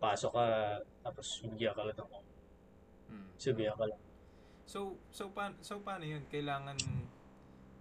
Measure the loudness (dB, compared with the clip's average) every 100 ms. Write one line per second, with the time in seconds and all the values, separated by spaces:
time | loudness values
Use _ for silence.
0 | 2 4 4 6 8 8 4 0 -4 -10
1 | -8 -6 -6 -6 -4 0 2 2 0 -2
2 | -8 -12 -16 -20 -20 -20 -20 -20 -20 -20
3 | -14 -12 -12 -4 0 2 2 2 0 -2
4 | -10 -20 -20 -20 -20 -20 -8 -4 -4 -6
5 | -10 -8 -6 -2 -4 -4 -8 -6 -4 -4
6 | -2 -4 -4 -2 0 0 -2 -4 -2 -2
7 | -4 -10 -20 -20 -20 -20 -20 -20